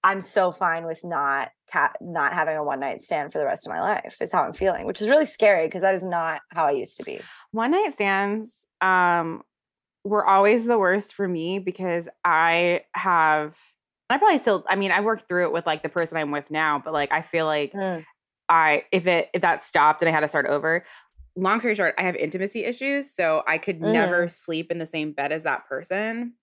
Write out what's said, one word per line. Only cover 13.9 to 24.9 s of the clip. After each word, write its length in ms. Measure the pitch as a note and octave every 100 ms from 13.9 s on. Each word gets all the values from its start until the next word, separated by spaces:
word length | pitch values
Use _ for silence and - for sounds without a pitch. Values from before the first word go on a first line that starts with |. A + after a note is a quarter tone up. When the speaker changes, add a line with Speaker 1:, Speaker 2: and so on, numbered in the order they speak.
| _ _
Speaker 2:
I 80 | C4+
probably 220 | - D4
still, 260 | A#3+ F#3+ -
I 60 | G3
mean, 140 | G3
I've 120 | F3+ G#3
worked 220 | G#3+ _
through 180 | F3+ F3
it 80 |
with, 140 | E3 E3+
like, 140 | D#3
the 60 | -
person 280 | F3+ E3 E3
I'm 140 | D3
with 200 | D3 C#3+
now, 280 | D3+ D#3 D3
but, 140 | D3
like, 180 | D#3 C#3+
I 100 | D#3+
feel 220 | D#3+ E3+ D#3
like 280 | D3+ C#3+ G3
Speaker 1:
Mm. 300 | F#3+ E3+ D#3+ _ _ _ -
Speaker 2:
I, 360 | E3 D#3 D3 -
if 160 | F#3 F3
it, 220 | E3+ -
if 80 | F3+
that 200 | F3 -
stopped 380 | - F3 D3+ D#3
and 60 | E3
I 40 |
had 80 | D#3
to 60 | D3+
start 180 | D3+ C3+
over, 380 | C#3+ D#3 E3+ - - _ _ - F#3
long 220 | F#3 A3
story 160 | A#3 G#3
short, 200 | F3 -
I 60 |
have 120 | F#3 F3
intimacy 480 | D3+ F3+ F#3+ - -
issues, 480 | B3 C4+ C#4 C#4 -
so 280 | E3 D#3 -
I 100 | D#3+
could 220 | - E3+
never 460 | G3+ G#3+ E3+ F3 F3
Speaker 1:
Mm. 40 |
Speaker 2:
sleep 400 | - - D#3+ E3
in 80 | E3+
the 80 |
same 260 | D#3+